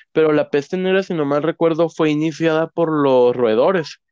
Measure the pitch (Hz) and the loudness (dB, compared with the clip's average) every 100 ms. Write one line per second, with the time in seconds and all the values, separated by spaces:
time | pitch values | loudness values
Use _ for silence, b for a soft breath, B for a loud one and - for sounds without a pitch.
0 | B 160 156 147 143 147 - 185 185 190 | B 0 2 2 0 -4 -4 -4 -2 -2
1 | 190 165 143 147 156 160 165 156 165 - | -2 -4 -2 -2 -2 -2 -2 0 -2 0
2 | 156 151 160 147 165 160 165 - 160 156 | -2 0 -2 -2 -2 0 -2 -2 -2 0
3 | 139 131 123 123 117 110 160 185 147 - | 2 4 2 2 0 2 2 0 -4 -12
4 | _ | _